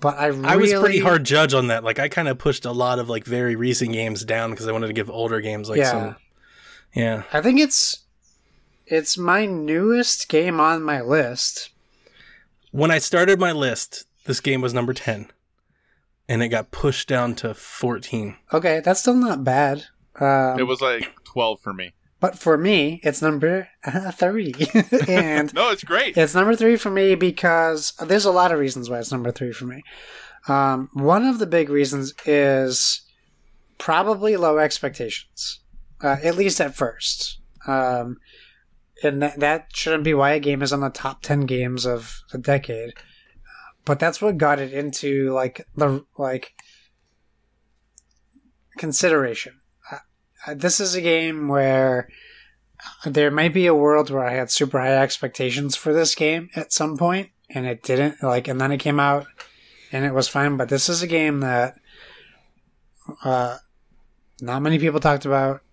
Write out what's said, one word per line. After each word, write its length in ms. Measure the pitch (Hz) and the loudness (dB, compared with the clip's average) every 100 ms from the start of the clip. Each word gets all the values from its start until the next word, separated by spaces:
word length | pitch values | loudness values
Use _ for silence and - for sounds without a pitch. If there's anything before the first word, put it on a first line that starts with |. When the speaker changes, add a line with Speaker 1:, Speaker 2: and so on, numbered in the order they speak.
Speaker 1:
but 160 | 143 143 | -2 0
I 80 | 147 | -2
really 180 | 135 135 | 0 2
Speaker 2:
I 80 | 190 | 4
was 160 | 202 | 4
pretty 260 | 196 196 196 | 4 4 4
hard 240 | 190 170 | 4 2
judge 300 | 135 147 156 | 4 4 4
on 140 | 135 127 | 4 2
that. 160 | 113 | 0
Like, 160 | 113 113 | -2 -2
I 80 | 143 | -2
kinda 260 | - 156 | -2 -2
pushed 300 | 131 156 135 | -2 -2 -2
a 80 | 123 | -4
lot 260 | 120 123 123 | -2 0 0
of, 100 | 120 | -2
like, 160 | 113 | -6
very 300 | 110 120 123 | -4 -2 0
recent 380 | 113 123 123 123 | 0 0 0 -2
games 320 | 113 113 104 | -2 -4 -4
down 300 | 110 113 113 101 | -4 -4 -4 -6
'cause 100 | 110 | -4
I 60 | |
wanted 160 | 110 113 | -4 -2
to 40 | |
give 140 | 107 104 | -4 -6
older 320 | 113 117 113 | -4 -4 -2
games, 280 | 107 107 104 | -4 -8 -4
like, 100 | 107 | 0
Speaker 1:
Yeah. 120 | 135 | 0
Speaker 2:
some, 260 | 113 104 - _ _ _ _ - - _ | 0 -6 -10 _ _ _ _ -20 -20 _
yeah. 300 | - 117 110 - | -4 -2 -2 -4
Speaker 1:
I 80 | 151 | 0
think 200 | 185 262 | 2 4
it's, 380 | 294 - - - _ _ _ _ _ _ _ _ - | 4 2 -2 -4 _ _ _ _ _ _ _ _ -2
it's 300 | 160 151 - | -2 0 -2
my 300 | 175 185 214 | 2 2 2
newest 840 | 175 151 160 202 240 240 - - | -2 -2 2 2 2 2 -2 0
game 300 | 156 175 165 | 2 2 2
on 240 | 156 165 | 2 2
my 180 | 156 143 | -2 -2
list. 680 | 120 156 123 123 - - - _ _ _ _ _ - - _ _ _ | 0 2 0 -2 -6 -6 -12 _ _ _ _ _ -20 -20 _ _ _
Speaker 2:
When 180 | 135 160 | -2 2
I 80 | 160 | 2
started 400 | - 175 180 196 | 2 2 4 4
my 140 | 180 | 4
list, 540 | 156 135 110 - - - _ | 0 -2 -2 -8 -12 -20 _
this 160 | - 131 | -6 -4
game 220 | - 131 | 0 0
was 100 | 127 | 0
number 200 | 123 120 | -2 -2
ten, 360 | 131 - 107 110 _ _ _ _ _ _ _ _ _ - | -4 -4 -6 -8 _ _ _ _ _ _ _ _ _ -4
and 140 | 117 | -2
it 60 | 117 | 0
got 220 | 113 107 | -2 -4
pushed 360 | - 147 131 - | -4 -2 -2 -2
down 280 | 131 123 117 | -2 -2 -4
to 160 | 113 | -8
fourteen. 840 | 107 - - 127 117 - 117 104 - - | -8 -14 -6 -4 -4 -6 -8 -8 -12 -4
Speaker 1:
Okay, 280 | 160 170 160 | -2 0 0
that's 200 | 156 190 | 0 0
still 140 | - | 2
not 300 | 247 247 147 | 2 2 0
bad. 400 | 131 127 143 143 - _ _ - | 0 2 2 0 -8 _ _ -2
Um, 400 | 139 135 131 127 | 2 2 2 0
Speaker 3:
It 80 | 127 | -2
was, 140 | 127 | 0
like, 320 | 131 123 - - | 0 -2 -4 -12
twelve 360 | - - 117 107 | -10 -2 -2 -2
for 120 | - | -8
me. 180 | 95 90 _ _ - | -10 -12 _ _ -4
Speaker 1:
But 180 | 185 - | -4 0
for 180 | - 151 | 2 4
me, 440 | 180 196 147 170 | 4 4 2 0
it's 180 | 156 143 | -2 0
number, 480 | 156 151 156 185 185 _ | 0 2 0 0 -4 _
uh, 260 | - 160 190 | -6 -6 -6
three. 440 | - 180 214 180 127 156 226 | -2 0 0 -4 -2 2 2
<laughs> 260 | - 247 - | 4 2 2
And 440 | 180 160 151 147 | 2 2 0 -2
Speaker 3:
No, 160 | - 233 | 0 0
it's 160 | 214 | 0
great. 320 | - 170 262 - | 0 0 0 2
Speaker 1:
it's 180 | 160 | 2
number 220 | 180 202 226 | 4 2 4
three 200 | 226 233 | 4 4
for 120 | 208 | 2
me 240 | 196 196 185 | 2 4 4
because 760 | 185 - 180 165 165 160 - - | 2 2 2 4 2 0 -4 -6
there's 240 | 160 196 | 0 2
a 60 | 202 | 4
lot 200 | 180 180 | 4 4
of 80 | 160 | 2
reasons 300 | 135 127 120 | -2 -4 -6
why 100 | 120 | -6
it's 120 | 113 | -6
number 180 | 131 120 | -4 -4
three 220 | 120 127 | -4 -6
for 140 | 113 123 | -8 -12
me. 160 | 131 - - - - - - - | -12 -18 -20 -20 -20 -20 -14 -2
Um, 400 | 139 135 131 135 | 2 2 0 -4
one 320 | 139 139 185 254 | -2 2 4 4
of 120 | 240 | 0
the 80 | 196 | 0
big 220 | 170 147 | 0 2
reasons 460 | 143 139 139 135 - | 0 0 -2 -8 -6
is 800 | - 147 139 135 131 127 - - _ _ _ _ _ - _ - | 0 2 4 2 0 -2 -2 -4 _ _ _ _ _ -20 _ -12
probably 640 | - 160 196 208 214 202 | 0 2 2 0 0 2
low 180 | 170 151 | 2 2
expectations, 1040 | 151 - 139 - 117 - - - - - _ - - - | 2 -2 -8 -8 -10 -10 -14 -14 -12 -12 _ -20 -20 -6
uh, 140 | 143 139 | -2 0
at 120 | 160 170 | 0 0
least 260 | 196 - | 0 0
at 120 | 151 | -2
first. 640 | 135 123 - - - - - - - - | -2 -4 -4 -6 -6 -8 -12 -20 -14 -4
Um, 500 | 135 127 123 120 123 _ - - _ _ _ _ _ | 0 0 -2 -4 -10 _ -20 -20 _ _ _ _ _
and 180 | 151 139 | -2 0
that, 180 | 147 143 | -2 0
that 260 | 147 160 - | 0 -2 -4
shouldn't 300 | - - 160 | -8 -2 -2
be 100 | 151 | 0
why 160 | 147 139 | 2 2
a 100 | 151 | 2
game 220 | 143 143 | 0 -2
is 100 | 139 | -2
on 80 | 139 | -2
the 80 | 139 | -4
top 320 | - 135 135 | -6 -10 -8
ten 200 | - 143 | -4 -2
games 400 | 135 127 123 127 | 0 -2 -4 -4
of 380 | 123 120 113 - - | -4 -4 -8 -18 -14
the 60 | 131 | -8
decade. 560 | 123 139 135 113 117 - - _ _ - - - - _ | 0 0 0 -10 -10 -16 -20 _ _ -20 -20 -20 -20 _
But 140 | - 139 | -4 0
that's 240 | 165 - | 0 0
what 160 | 208 175 | -2 2
got 220 | 147 143 | 2 2
it 120 | 135 | -2
into, 580 | 139 143 135 147 139 135 | -6 -6 -6 -2 0 0
like, 320 | 131 131 - - - | 0 -2 -6 -12 -2
the, 300 | 147 135 - - | 0 0 -6 -8
like, 380 | 135 127 - _ - _ _ _ _ _ _ _ _ _ _ _ _ _ _ _ _ _ _ _ _ - | -6 -6 -10 _ -20 _ _ _ _ _ _ _ _ _ _ _ _ _ _ _ _ _ _ _ _ -12
consideration. 840 | 160 139 180 156 127 113 - - _ _ - | -6 0 2 2 0 -4 -12 -16 _ _ -18
Uh, 80 | 139 _ _ _ _ - | -18 _ _ _ _ -12
uh, 80 | |
this 260 | 147 175 170 | -4 -2 0
is 140 | 196 | -2
a 60 | 180 | -2
game 460 | 170 165 165 156 147 | 0 0 0 -4 -2
where 600 | 139 135 135 131 127 - - - - _ _ _ _ - - | 2 2 4 2 0 -4 -12 -20 -20 _ _ _ _ -20 -10
there 260 | - 143 147 | -2 2 2
might 220 | 147 165 | 4 2
be 140 | 170 180 | 4 4
a 80 | |
world 360 | 156 147 151 139 | 6 6 4 2
where 140 | 135 123 | 0 -2
I 60 | |
had 160 | 127 123 | -2 -2
super 280 | - 139 135 | -2 0 0
high 160 | 131 135 | 2 4
expectations 800 | 135 - 131 - 131 123 143 135 | 2 0 -6 -4 -4 -2 -4 -4
for 160 | 156 | 0
this 220 | 156 156 | 2 2
game 360 | - 156 160 170 - | 2 0 0 -4 -10
at 160 | - | -4
some 240 | - 156 147 | -2 -2 0
point, 340 | 170 185 196 _ _ | 0 0 -4 _ _
and 160 | 139 127 | -8 -6
it 160 | 117 | -6
didn't, 400 | - 127 143 147 | -2 0 0 0
like, 260 | 135 123 123 | -2 -2 -2
and 100 | 131 | -2
then 120 | 135 | -2
it 60 | 139 | -2
came 200 | 151 143 | 0 2
out, 260 | 143 143 139 - - _ _ _ - | 2 0 -4 -18 -20 _ _ _ -10
and 120 | 135 143 | -4 -2
it 80 | |
was 140 | 131 127 | 0 0
fine, 280 | 139 143 139 | 0 0 0
but 120 | 120 | -2
this 180 | 139 - | 0 0
is 140 | 170 | -2
a 40 | 175 | -2
game 340 | 165 156 143 | 0 0 0
that, 340 | 131 123 127 - _ - - - - _ _ _ _ _ _ _ - - | 0 0 0 -4 _ -20 -20 -20 -20 _ _ _ _ _ _ _ -20 -10
uh, 360 | 135 127 123 123 - _ _ _ _ _ _ - | -4 -2 -2 -8 -18 _ _ _ _ _ _ -16
not 220 | 120 131 | -8 -4
many 160 | 151 160 | 0 0
people 220 | 160 147 | 2 2
talked 260 | 151 143 139 | 2 0 0
about. 340 | 135 135 135 _ | 0 0 -4 _